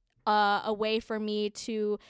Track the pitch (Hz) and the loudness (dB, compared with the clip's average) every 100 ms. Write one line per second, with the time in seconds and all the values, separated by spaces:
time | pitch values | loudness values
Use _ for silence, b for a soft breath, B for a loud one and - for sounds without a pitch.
0 | _ _ - 208 208 202 - 208 220 220 | _ _ 2 4 4 2 0 -2 0 -2
1 | - 220 214 208 208 - - 220 208 208 | -2 -4 -2 -2 -4 -6 -6 -2 -2 -2